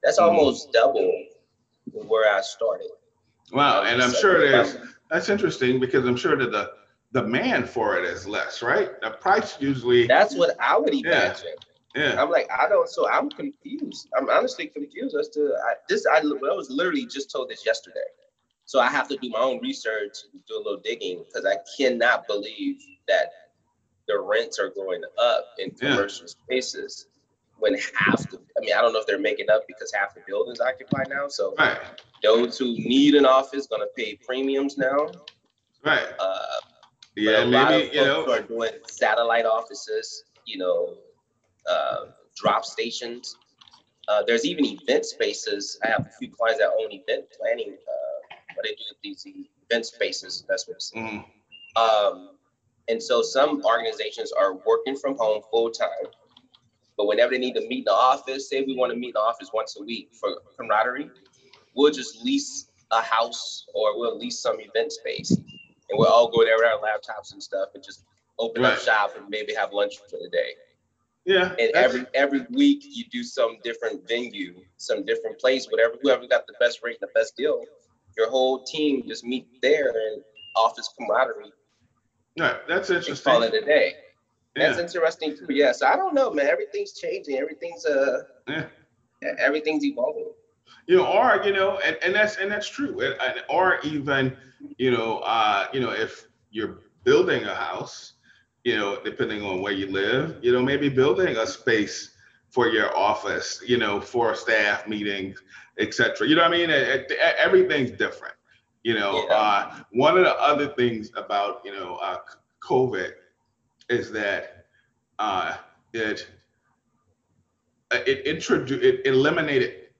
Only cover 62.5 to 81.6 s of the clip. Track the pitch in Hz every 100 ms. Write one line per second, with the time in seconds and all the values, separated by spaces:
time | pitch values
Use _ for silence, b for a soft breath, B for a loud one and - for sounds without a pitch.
62.5 | - - _ _ 113 113 113 120 120 -
63.5 | - - - 107 104 117 - 123 - 123
64.5 | 107 104 107 117 - - - - - -
65.5 | - - _ _ 101 110 117 117 117 113
66.5 | 113 117 107 107 107 - 107 - 101 -
67.5 | 95 98 - - - _ _ _ - 113
68.5 | 117 123 101 - 110 101 104 98 107 104
69.5 | 107 98 101 104 104 - - - 87 58
70.5 | - - _ _ _ _ _ 175 190 185
71.5 | - 117 120 127 123 127 131 143 139 120
72.5 | 127 143 143 - 120 117 123 120 - 117
73.5 | 110 117 113 113 101 - 117 120 101 87
74.5 | 87 _ _ - 107 95 113 110 - 127
75.5 | 131 - 113 117 117 135 123 123 120 -
76.5 | 110 120 117 117 117 - 113 113 - 143
77.5 | 127 - - _ _ _ - 110 131 131
78.5 | 131 - 156 151 135 117 110 120 127 -
79.5 | _ 127 156 131 113 110 107 - - -
80.5 | 110 113 - - - 110 110 127 110 104
81.5 | _